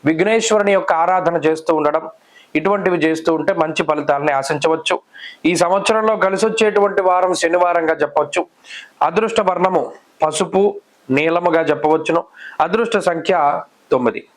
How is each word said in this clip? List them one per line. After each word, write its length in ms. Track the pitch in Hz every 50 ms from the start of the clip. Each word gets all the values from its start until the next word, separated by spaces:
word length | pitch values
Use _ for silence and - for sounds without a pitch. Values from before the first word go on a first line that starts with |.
| -
విఘ్నేశ్వరుని 640 | 143 160 160 180 208 226 226 220 - 214 214 202 202
యొక్క 220 | 196 190 170 - 175
ఆరాధన 420 | 160 165 175 185 185 165 165 170
చేస్తూ 400 | 165 143 156 160 156 160 - 165
ఉండడం, 280 | 156 151 147 151 160 156 156 - _ _ _ _ - - _ _
ఇటువంటివి 420 | 156 160 196 208 202 180 185 180
చేస్తూ 360 | 170 151 160 160 160 - 170 165
ఉంటే 200 | 156 151 - -
మంచి 300 | 170 160 156 156 - 175
ఫలితాలని 480 | 151 151 147 143 147 143 143 143 151
ఆశించవచ్చు. 640 | 139 135 135 - 156 147 147 160 160 160 160 - 180 - _ _ _ - - - - _ -
ఈ 80 | 160 175
సంవత్సరంలో 600 | 165 180 170 185 196 190 - 220 220 214 220 220
కలిసి 280 | - 196 190 190 185 220
వచ్చేటువంటి 560 | 220 220 - 220 214 202 208 202 202 196 196
వారం 320 | 190 185 180 180 180 185 180
శనివారంగా 600 | - - 165 170 180 180 175 175 170 165 156 160
చెప్పవచ్చు. 500 | 151 151 143 - 156 147 143 - 180 - _ _ _ _ - - - - - _ _
అదృష్ట 400 | - 156 175 196 220 220 - 226
వర్ణము 420 | 208 185 180 175 180 185 185 160 127 - - - _ _ _ _ 156
పసుపు, 520 | 156 151 - 196 165 180 190 202 208 202 - _ _ _ _ _ -
నీలముగా 520 | 131 143 156 165 165 175 175 175 160 165
చెప్పవచ్చును. 640 | 165 147 151 143 147 151 156 160 156 - 160 170 - _ _ - - - - -
అదృష్ట 360 | 156 170 180 226 233 226 226
సంఖ్య 640 | 202 175 180 170 165 156 - 190 170 147 143 147 - - _ _ _ _ _
తొమ్మిది. 320 | - 127 123 113 107 - - _ _